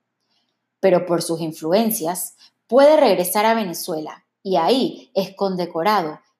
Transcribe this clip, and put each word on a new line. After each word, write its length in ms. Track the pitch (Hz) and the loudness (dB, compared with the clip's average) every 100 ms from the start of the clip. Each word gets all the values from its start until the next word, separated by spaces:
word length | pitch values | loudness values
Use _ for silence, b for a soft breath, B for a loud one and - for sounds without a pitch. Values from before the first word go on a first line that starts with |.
| _ _ _ _ _ _ _ - | _ _ _ _ _ _ _ -2
Pero 280 | 196 175 175 | 2 2 0
por 160 | 170 | -4
sus 180 | 160 165 | -2 -6
influencias 960 | 165 156 160 196 226 - 156 180 - _ b _ - | -6 -8 -2 0 0 -2 -6 -8 -10 _ b _ 0
puede 320 | 240 285 311 | 4 6 6
regresar 480 | 254 180 180 208 220 | 4 2 0 0 2
a 80 | |
Venezuela 720 | 226 190 160 - 156 151 - _ _ | 0 -2 -8 -8 -8 -10 -16 _ _
y 120 | 196 180 | -2 0
ahí 560 | 165 262 185 - - | 2 2 0 -6 -6
es 220 | 196 185 - | -6 -6 -4
condecorado 840 | 196 185 175 160 185 208 160 151 _ | -4 -4 -6 -2 0 0 -2 -10 _